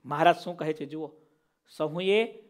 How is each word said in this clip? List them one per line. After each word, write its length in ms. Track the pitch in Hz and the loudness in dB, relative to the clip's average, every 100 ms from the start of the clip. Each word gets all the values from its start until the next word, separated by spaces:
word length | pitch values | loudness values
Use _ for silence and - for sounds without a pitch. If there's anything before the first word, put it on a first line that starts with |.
મહારાજ 320 | 131 147 165 165 | -6 4 4 4
શું 200 | - 170 | -4 -6
કહે 160 | 156 | -6
છે 140 | 156 143 | -6 -8
જુઓ, 240 | 156 151 - _ _ _ _ _ | -10 -12 -16 _ _ _ _ _
સહુએ 640 | - 156 160 185 208 226 - | -6 -4 -2 2 2 2 -6